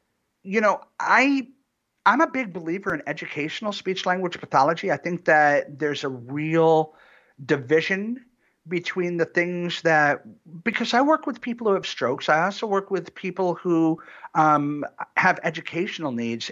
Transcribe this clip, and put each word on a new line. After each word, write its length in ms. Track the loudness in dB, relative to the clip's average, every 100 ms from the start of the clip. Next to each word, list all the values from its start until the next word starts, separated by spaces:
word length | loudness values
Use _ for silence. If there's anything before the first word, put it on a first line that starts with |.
| _ _ _ _ -4
you 140 | 0
know, 180 | 2 0 -6 -6
I, 480 | 2 2 4 0 -4 _ _ _ _ _
I'm 160 | 0 2
a 60 | 2
big 260 | -2 -6
believer 400 | -8 -6 -6 -4
in 80 | -6 -6
educational 640 | -8 -8 -6 -6 -6 -8
speech 320 | -6 -6 -4
language 340 | -2 -2 -4 -8
pathology. 540 | 0 2 2 0 -2
I 60 | -4
think 260 | -4 -2
that 540 | 4 6 6 4 0 -4
there's 260 | -4 -2
a 60 | -6
real 840 | -8 -8 -6 0 4 6 4 2 _ _ _ _ -8 -2
division 760 | -2 2 2 2 -4 -4 -8 _ _ _ _ -6
between 480 | -6 -4 -4 -2 0
the 80 |
things 560 | 0 0 0 -2 -4 0
that, 400 | 4 4 4 0 -6 -20 -20 -8
because 300 | -4 -2 0
I 80 | 2
work 260 | 4 2 0
with 140 | -8
people 280 | -8 -4 0
who 40 |
have 140 | 0 -2
strokes. 420 | -4 -2 0 2
I 160 | 2
also 220 | 2 -2 -2
work 240 | -2 -2
with 240 | -4 -6
people 400 | -10 -6 -2 -2
who, 480 | 0 0 2 2 0 -6 -20 -4
um, 500 | 2 4 4 2 -4 -8 -10 -6 0
have 240 | 2 2
educational 680 | -4 -6 -8 -6 -6 -6 -6
needs. 380 | -4 -4 -6 -8